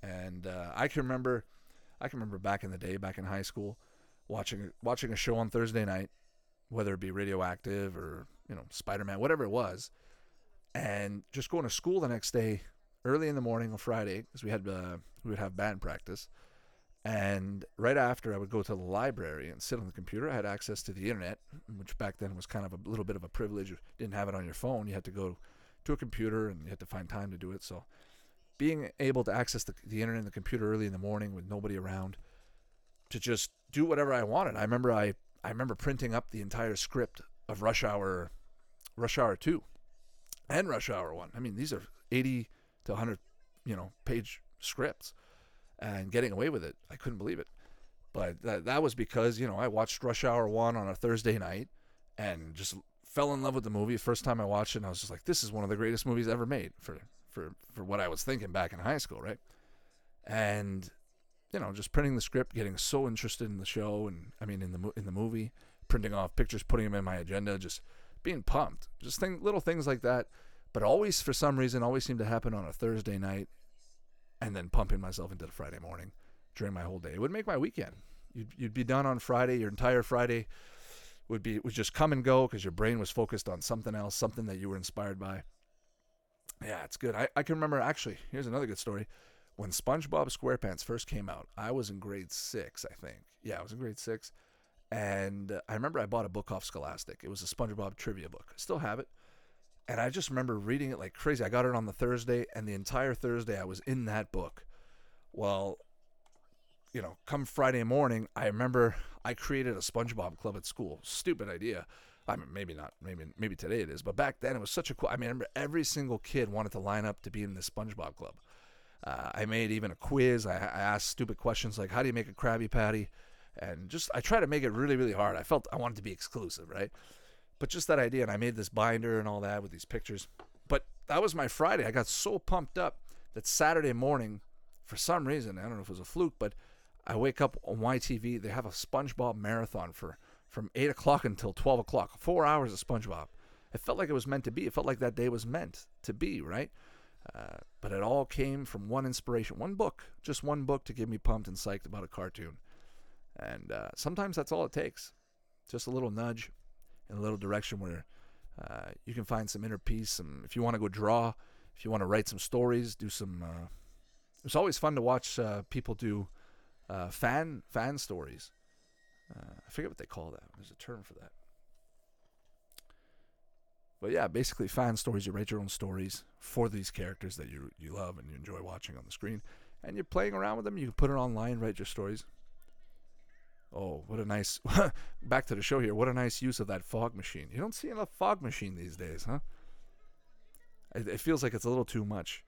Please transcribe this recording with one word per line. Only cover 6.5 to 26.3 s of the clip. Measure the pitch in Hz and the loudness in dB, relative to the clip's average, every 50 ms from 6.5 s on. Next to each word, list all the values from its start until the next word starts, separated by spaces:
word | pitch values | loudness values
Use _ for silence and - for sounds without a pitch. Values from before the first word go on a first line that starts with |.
| _ _ _ _ | _ _ _ _
whether | 123 113 107 101 98 | -2 0 2 2 0
it | 92 | 0
be | 92 95 | -2 -4
Radioactive | 92 98 101 101 98 95 92 90 90 87 _ 98 98 101 98 98 90 | -2 -2 0 0 2 2 2 0 0 -4 _ -4 -2 0 -2 -2 -4
or, | 82 82 80 78 80 - - - - - _ | -6 -8 -8 -8 -10 -12 -14 -18 -20 -14 _
you | - | -12
know, | 87 62 - | -12 -10 -10
Spider-Man, | - - - - 98 101 104 98 98 98 | -12 -10 -4 -4 -2 -2 -2 -2 -2 0
whatever | 113 143 160 151 135 | 4 4 4 4 2
it | 101 | 0
was, | 101 120 120 95 90 98 - - - _ - - - - - - _ - _ - - - - _ - | 2 0 0 0 -2 -6 -10 -14 -16 _ -20 -20 -20 -20 -20 -20 _ -20 _ -20 -20 -20 -20 _ -8
and | - - 107 101 101 101 101 101 101 - _ - | -4 -2 -2 -2 -2 -2 -2 -4 -6 -10 _ -6
just | 139 131 - | -6 -6 -2
going | - 170 156 | 0 0 0
to | 120 | 0
school | - - - 170 180 190 | -2 -2 0 2 2 4
the | 160 127 | 4 2
next | 120 113 - - - | 0 0 -2 0 2
day | 123 113 110 107 98 - - - - _ _ _ _ _ | 2 4 4 2 0 -4 -8 -20 -20 _ _ _ _ _
early | 123 135 151 160 156 | 2 4 4 4 2
in | 147 | 0
the | 139 | 2
morning | 123 117 117 113 117 113 110 | 2 2 2 2 0 -2 -4
on | 101 | -4
Friday, | - - 117 113 107 104 92 101 117 - _ | -2 0 0 2 2 0 -2 -4 -6 -8 _
'cause | 127 120 | -8 -4
we | 107 | -2
had, | 110 107 95 | -2 0 0
uh, | 98 95 92 90 90 87 87 87 - - - - | -2 -4 -4 -4 -6 -6 -8 -10 -14 -20 -12 -6
we | 117 | -4
would | 104 95 | -2 -2
have | 110 92 92 | -2 -2 0
band | 90 101 107 104 95 | 0 0 0 0 0
practice. | - - 76 - - - 90 104 - - - - - - - - - - - _ _ _ - _ _ | -2 -4 -4 -4 -6 -8 -10 -10 -10 -14 -18 -20 -20 -20 -20 -20 -20 -20 -20 _ _ _ -20 _ _
And | 107 110 107 101 98 101 98 92 98 98 98 92 - - - | -2 0 2 2 2 2 0 0 -4 -4 -6 -8 -12 -8 0
right | 104 120 139 143 | 4 4 6 6
after, | 131 120 127 - - 117 104 | 6 4 2 0 -2 -4 -2
I | 98 | -2
would | 101 98 | -4 0
go | 113 110 98 | 0 0 0
to | - 110 | 0 -2
the | 95 92 | -4 -2
library | 90 92 101 117 139 123 98 95 80 76 76 65 78 | -2 0 2 2 0 0 -2 -4 -6 -4 -6 -6 -8
and | 82 57 - | -8 -8 -4
sit | - - 117 | -4 -4 -4
on | 104 | -4
the | 92 87 | -6 -8
computer. | - 90 - - 104 127 156 | -10 -10 -6 -4 -4 -2 -2
I | 139 | -2
had | 120 101 | -2 -2
access | 104 101 101 - - 107 98 - | -2 -4 -4 -6 -6 -6 -6 -6
to | - 98 | -8 -8
the | 98 95 104 | -4 -2 -2
internet, | 120 104 90 87 107 - - - - 143 - - 107 | -2 -2 -4 -6 -6 -8 -12 -18 -18 -18 -14 -14 -12
which | 98 95 - - - | -12 -8 -8 -6 -2
back | 117 101 95 | -2 -4 -4
then | - 107 95 98 | -4 -6 -6 -6
was | 90 92 | -6 -10
kind | - - 117 98 | -6 -4 -4 -4
of | 92 90 | -4 -8
a | 90 - - | -10 -8 -6
little | 110 110 101 | -4 -4 -2
bit | 90 101 | -2 -2
of | 95 87 | -4 -6
a | 82 | -4
privilege. | - - 117 104 104 101 98 98 | -4 -2 -2 0 -2 -4 -4 -6
You | 92 - - - - - | -8 -12 -14 -18 -10 -8
didn't | 117 107 98 | -8 -4 -2
have | 104 101 101 | -2 -2 -2
it | 98 | -2
on | 95 90 | -4 -4
your | 85 80 | -4 -6
phone. | - - 127 131 117 104 | -4 -2 -2 -2 0 -2
You | 104 98 | -2 -4
had | 95 90 | -4 -6
to | - | -6
go | 90 101 95 92 90 - - - - - - - - _ - | -4 -2 -2 -2 -4 -6 -12 -20 -20 -20 -20 -20 -20 _ -2
to | - 147 | 0 0
a | - | 0
computer | - 120 - - 113 110 | 0 -6 -2 0 0 2